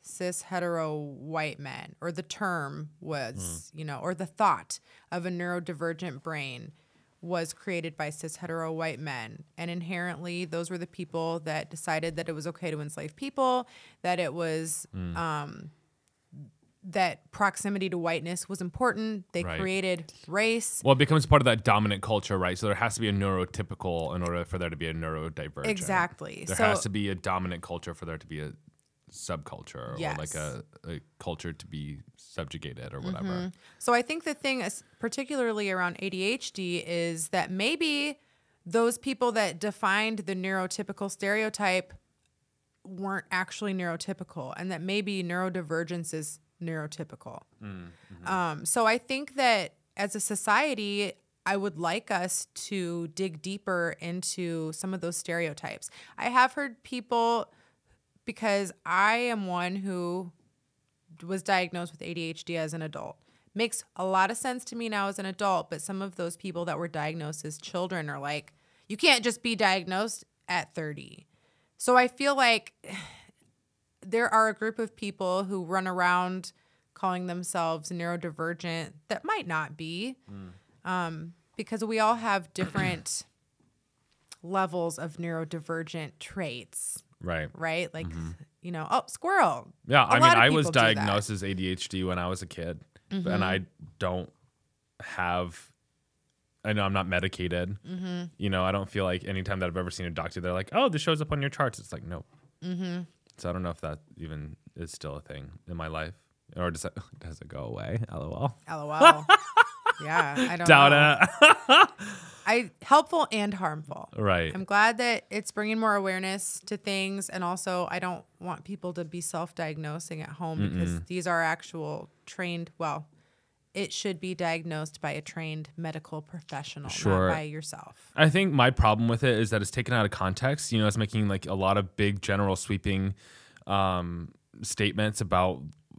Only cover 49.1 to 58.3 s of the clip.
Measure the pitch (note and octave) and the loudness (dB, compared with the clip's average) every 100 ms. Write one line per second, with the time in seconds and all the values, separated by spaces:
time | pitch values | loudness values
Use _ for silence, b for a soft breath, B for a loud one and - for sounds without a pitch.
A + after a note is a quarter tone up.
49.1 | C4 D4 C4+ B3+ G#3+ E3+ - _ - G3+ | -6 -4 2 4 4 0 -10 _ -6 -4
50.1 | G#3+ - G#3 - G#3 D4+ A3+ G#3 G3+ G3+ | -2 -2 0 2 4 4 0 -2 -2 -4
51.1 | - _ _ - G3 G3 D3+ E3+ E3+ - | -6 _ _ -2 -2 -2 -2 -2 -2 -2
52.1 | F#3+ F3+ - - - - G3 F3 E3+ E3+ | -2 0 -2 -4 -10 -6 -4 -4 -4 -6
53.1 | D#3+ F#3+ D#3 F#3 G3+ - F3+ E3+ - F3 | -4 -4 -6 -8 -8 -4 -2 -2 -4 -6
54.1 | F3+ - - F3 E3 D#3 D#3 F#3+ F#3 G3 | -6 -4 -4 -4 -4 -4 -6 -6 -4 -4
55.1 | E3 - E3+ E3 D3 - - - B B | -4 -4 -2 -2 -4 -10 -10 -12 B B
56.1 | - A#3+ B3 B3+ C#4+ C#4 A3+ - B3 - | -6 2 4 4 2 -6 -8 -10 -8 0
57.1 | A#3 A#3 A#3 - b b b b b _ | 2 4 2 -2 b b b b b _
58.1 | _ - | _ -12